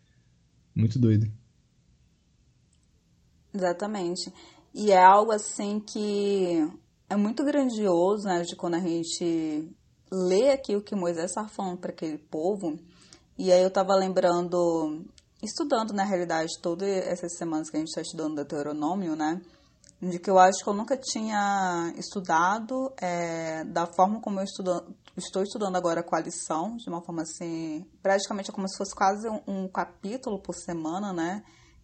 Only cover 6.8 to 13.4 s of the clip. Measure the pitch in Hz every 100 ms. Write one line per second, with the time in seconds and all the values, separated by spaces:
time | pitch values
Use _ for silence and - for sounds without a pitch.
6.8 | _ _ - 202 208 - 285 285 254 220
7.8 | 208 170 185 214 190 175 170 190 175 170
8.8 | 180 170 165 - 175 165 156 151 160 -
9.8 | _ _ _ 190 180 185 269 269 - 202
10.8 | 208 202 175 165 175 - 214 - 190 180
11.8 | 170 - 160 151 - 156 170 208 196 -
12.8 | - _ - - _ -